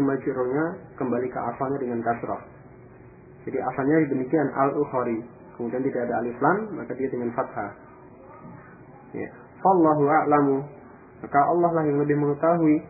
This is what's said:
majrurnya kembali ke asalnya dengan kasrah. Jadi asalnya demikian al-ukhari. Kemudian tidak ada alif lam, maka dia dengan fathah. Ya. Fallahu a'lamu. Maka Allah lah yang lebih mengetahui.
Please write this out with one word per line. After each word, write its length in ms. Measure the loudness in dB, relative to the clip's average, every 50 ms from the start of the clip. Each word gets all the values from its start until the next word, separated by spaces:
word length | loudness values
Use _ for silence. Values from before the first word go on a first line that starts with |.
| 2
majrurnya 880 | 2 0 -2 -2 -4 -2 -2 0 0 0 0 -2 -2 -4 -8 -14 -14 -8 -6
kembali 320 | -4 -2 -2 -2 -2 -4
ke 80 | -4 -6
asalnya 400 | -6 -6 -4 -4 -4 -2 -2 -2
dengan 240 | -4 -4 -4 -2 -2
kasrah. 400 | -2 -2 -2 -4 -8 -8 -8 -10 -16 -20 -20 -20 -20 -20 -20 -20 -20 -20 -20 -20 -20 -20 -20 -20 -20 -20 -16 -12
Jadi 160 | -8 -6 -4 -4
asalnya 480 | -4 -2 -2 0 2 4 4 4 2
demikian 400 | 0 -2 -2 0 0 0 0 0
al-ukhari. 720 | 0 0 0 0 2 0 -2 -2 -2 -2 -2 -2 -2 -4 -6 -10 -16 -20 -20 -18 -12
Kemudian 320 | -8 -8 -6 -4 -2 -2
tidak 240 | -2 -2 -2 -4 -2
ada 80 | -2 -4
alif 160 | -4 -4 -4 0 2
lam, 160 | 2 2 2 0 -6 -8 -10 -8
maka 160 | -8 -8 -6
dia 80 | -6 -4 -4
dengan 160 | -4 -4 -4
fathah. 480 | -4 -4 -6 -6 -6 -8 -8 -8 -10 -14 -20 -20 -20 -20 -20 -20 -20 -20 -20 -20 -20 -20 -20 -20 -20 -20 -20 -20 -20 -20 -20 -20 -20 -20 -20 -14 -10
Ya. 160 | -10 -10 -10 -12 -16 -20 -20 -8 -2 2
Fallahu 400 | 4 4 6 6 4 4 4 4
a'lamu. 640 | 4 4 2 2 4 4 4 4 4 2 0 -2 -6 -12 -20 -20 -20 -20 -20 -20 -20 -20 -16 -8
Maka 160 | -2 2 2 4
Allah 240 | 4 4 2 2 2 2 2
lah 60 | 0
yang 160 | 2 2 2 2
lebih 160 | 2 2 2
mengetahui. 560 | 2 0 0 2 2 2 4 4 4 4 4 2 0 -6